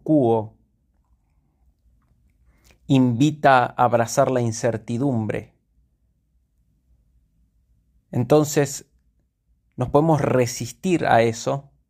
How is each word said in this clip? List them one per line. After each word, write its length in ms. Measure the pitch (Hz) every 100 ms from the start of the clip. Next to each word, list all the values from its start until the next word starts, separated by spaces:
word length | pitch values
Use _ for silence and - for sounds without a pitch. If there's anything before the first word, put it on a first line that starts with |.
quo, 520 | - 151 120 113 107 - _ _ _ _ _ _ _ _ _ _ _ _ _ _ _ _ _ _ _ _ _ _ -
invita 800 | 135 127 117 147 151 143 131 120
a 0 |
abrazar 640 | - 123 117 117 - 131
la 100 | 127
incertidumbre. 1160 | 120 110 123 110 - 117 143 120 107 110 - _ _ _ _ _ _ _ _ _ _ _ _ _ _ _ _ _ _ _ _ _ _ _ _ _ _
Entonces, 760 | 123 123 151 151 - 139 - - _ _ _ _ _ _ _ _ -
nos 120 | 123
podemos 320 | 143 165 151
resistir 840 | - 127 123 - 117 - 190 165 -
a 160 | 117
eso 480 | 117 113 - 139 - _